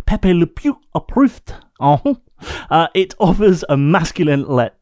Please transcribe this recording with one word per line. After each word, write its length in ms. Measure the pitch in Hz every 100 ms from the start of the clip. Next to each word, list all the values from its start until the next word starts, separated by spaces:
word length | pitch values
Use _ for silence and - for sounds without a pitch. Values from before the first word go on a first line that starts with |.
| -
Pepe 260 | 208 190
Le 140 | 175 165
Pew 320 | - 294 - _ 156
approved. 580 | - 247 269 - - - _ -
Uh-huh. 360 | 139 147 285 254 _ - - - -
Uh, 180 | 156 165 -
it 180 | 190 -
offers 440 | 196 190 208 175 -
a 80 | 139
masculine 680 | 143 180 160 - 151 139 135
le-, 240 | 127 113 _